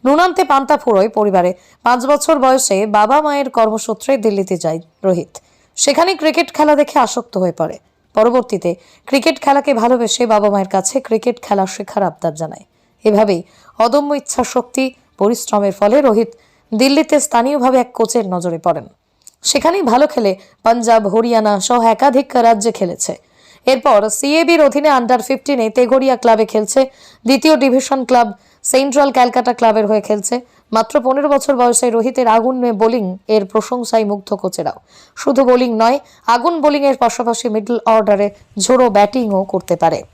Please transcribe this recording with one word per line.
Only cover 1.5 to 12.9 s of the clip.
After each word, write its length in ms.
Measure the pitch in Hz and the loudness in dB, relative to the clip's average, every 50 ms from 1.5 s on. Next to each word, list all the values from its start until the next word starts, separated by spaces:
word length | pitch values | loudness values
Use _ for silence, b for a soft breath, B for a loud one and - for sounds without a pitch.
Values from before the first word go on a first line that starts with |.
| 185 b b b b b b | -2 b b b b b b
পাঁচ 240 | 233 247 254 233 | 0 0 0 0
বছর 320 | 269 294 285 - - 330 294 | 0 0 0 2 0 0 2
বয়সে 480 | 254 262 262 269 - - 202 190 208 | 4 2 2 2 0 0 -2 -2 -2
বাবা 360 | 214 208 208 208 214 254 294 302 | 0 2 2 2 4 2 0 0
মায়ের 280 | 302 285 285 277 254 | 0 -2 -2 -4 -4
কর্মসূত্রে 680 | - - 226 220 214 220 - - 220 208 - - 269 | 0 0 0 0 0 -4 -6 -6 -8 -8 -2 -2 -2
দিল্লিতে 400 | 254 208 220 202 196 190 190 190 | 0 0 -2 -2 -2 -4 -4 -6
যায় 240 | 170 - 165 156 165 175 _ _ _ - | -4 -4 -6 -6 -6 -10 _ _ _ -2
রোহিত। 340 | 190 185 175 151 - _ - _ _ _ _ _ _ _ | -2 -2 -2 -4 -10 _ -20 _ _ _ _ _ _ _
সেখানে 380 | - - - 285 311 339 359 392 | -4 -2 0 2 2 0 0 0
ক্রিকেট 400 | 294 311 311 302 330 330 - - | 0 -2 -2 0 0 -4 -4 0
খেলা 220 | - 302 302 302 | 0 2 2 4
দেখে 220 | 294 294 294 - 294 | 2 2 0 2 0
আসক্ত 380 | 247 226 - 247 - _ - | 0 0 -2 -8 -10 _ -6
হয়ে 160 | 196 185 180 170 | -4 -2 -2 -2
পড়ে। 260 | - 165 156 - - _ _ _ _ _ _ _ | -4 -6 -6 -6 -12 _ _ _ _ _ _ _
পরবর্তীতে 600 | - 220 240 240 254 240 247 220 185 - 175 170 b b b b b b | 2 2 4 2 0 -2 -2 -6 -4 -4 -4 -6 b b b b b b
ক্রিকেট 340 | - - 277 220 320 311 - | -2 -2 0 0 0 -2 0
খেলাকে 340 | - 269 277 285 277 285 277 | 0 2 2 2 2 0 0
ভালোবেসে 520 | 233 240 240 254 247 233 214 - - 247 | 0 2 2 2 0 0 -2 -2 -2 0
বাবা 240 | 220 220 208 202 208 | 0 2 2 2 2
মায়ের 180 | 202 202 190 190 | 0 0 -2 -2
কাছে 320 | - 190 185 - - 269 | -2 -2 -2 -2 -4 -6
ক্রিকেট 420 | 262 - 226 220 220 247 233 240 - | -4 -2 -4 -2 -2 -4 -6 -6 -4
খেলা 240 | - 220 196 190 | -4 -2 -2 -2
শেখার 360 | 190 - - 202 - - 208 202 | -4 -6 -12 -14 -8 -4 -4 -4
আবদার 320 | 175 160 _ - 170 151 | -4 -4 _ -6 -6 -6
জানায়। 300 | 156 165 156 - - - _ _ _ _ _ | -6 -12 -12 -12 -16 -20 _ _ _ _ _